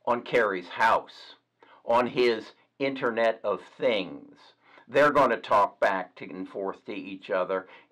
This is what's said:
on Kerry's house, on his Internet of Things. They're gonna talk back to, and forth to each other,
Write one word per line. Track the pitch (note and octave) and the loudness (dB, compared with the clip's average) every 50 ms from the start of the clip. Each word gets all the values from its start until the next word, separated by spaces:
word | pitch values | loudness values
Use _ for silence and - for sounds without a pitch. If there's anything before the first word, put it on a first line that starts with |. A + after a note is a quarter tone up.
| _ | _
on | B2 A#2+ A#2+ A#2+ | -2 -2 -2 -2
Kerry's | - D3+ B2 A2+ G2+ F#2+ F2+ F2 - | 0 0 2 2 2 0 -4 -6 -10
house, | - A#2+ A2+ A2+ G2+ - - - - - - - - _ _ _ _ _ - _ - _ _ | -4 0 2 2 2 0 -2 -6 -14 -20 -20 -20 -20 _ _ _ _ _ -20 _ -20 _ _
on | - A#2 A#2+ B2 A#2 | 0 0 0 0 0
his | G2+ A#2+ B2 A#2+ A2+ A2 - - - _ _ _ _ - | 0 2 2 2 2 0 -4 -12 -20 _ _ _ _ -6
Internet | C#3 C3+ C3+ C3 C3 A#2+ A2 A#2 A2+ A2+ A2+ - - | -4 -4 -4 -2 -4 -2 0 2 2 2 0 0 -4
of | G#2+ F#2+ - - - - - | -4 -4 -4 -6 -14 -10 -4
Things. | - B2+ A2+ G2 F2+ D#2+ C#2+ - - - - _ - - _ _ _ _ _ - - - | -2 0 0 0 -2 -6 -10 -16 -18 -20 -20 _ -20 -20 _ _ _ _ _ -20 -20 -2
They're | A#2 C#3 D3 D3 | 2 4 4 6
gonna | C#3 D3 C3+ A#2+ A2+ A2+ | 6 4 4 4 2 0
talk | - - A2+ G2+ G2 - - _ | 0 2 2 4 4 2 0 _
back | A#2 G#2 G2 F#2+ F2+ - _ | 0 0 0 -2 -6 -8 _
to, | - - F#2+ | -16 -16 -12
and | - F#2 F#2+ - | -10 -12 -12 -10
forth | - G#2 F#2+ F#2+ F#2+ - _ | -8 -8 -6 -6 -8 -10 _
to | - G#2+ | -12 -12
each | G2 F#2 G2+ G2 F#2+ - - | -10 -10 -12 -14 -14 -6 -4
other, | G2+ F#2 F#2 F2 F#2+ F#2 - - - - - _ | -2 -2 0 -2 -2 -4 -6 -8 -16 -20 -20 _